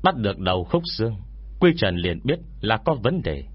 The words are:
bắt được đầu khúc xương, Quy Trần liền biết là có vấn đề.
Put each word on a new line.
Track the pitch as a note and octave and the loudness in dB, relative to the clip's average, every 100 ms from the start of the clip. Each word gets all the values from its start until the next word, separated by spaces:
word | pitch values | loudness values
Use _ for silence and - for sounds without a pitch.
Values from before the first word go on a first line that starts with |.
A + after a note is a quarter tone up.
bắt | F#3+ D3+ | 2 2
được | G2+ F#2+ | 0 0
đầu | F#2 F#2 | 0 0
khúc | F2 F3 E3+ | 2 -2 -2
xương, | - A2+ G2+ - - - - | -2 -2 -2 -10 -14 -14 4
Quy | F3+ E3 | 4 6
Trần | G2+ F2 | 0 2
liền | F2+ E2+ | 0 -2
biết | - E3+ - - | -2 -4 -6 -8
là | G#2+ A2 | -2 0
có | - C#3 | 0 0
vấn | A2 F3 | 0 0
đề. | G#2 C#2+ C2+ | -2 -4 -8